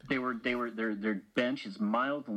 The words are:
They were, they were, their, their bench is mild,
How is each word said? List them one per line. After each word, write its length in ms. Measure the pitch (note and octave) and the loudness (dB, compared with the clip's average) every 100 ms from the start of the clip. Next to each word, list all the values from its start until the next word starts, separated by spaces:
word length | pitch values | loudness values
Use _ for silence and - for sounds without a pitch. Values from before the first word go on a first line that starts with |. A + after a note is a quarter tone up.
| C3+ | -2
They 120 | C3+ | 0
were, 160 | B2+ A#2 | 0 0
they 140 | B2 B2 | 0 0
were, 160 | A#2+ | 0
their, 240 | A2 A2+ G2+ | 0 -2 0
their 260 | G#2+ G2 - - | 0 -2 -2 0
bench 300 | B2 C3+ G#2 | 0 0 -4
is 140 | G2 | -2
mild, 460 | G#2 A2+ C3+ C#3+ C3 | 2 2 2 0 -2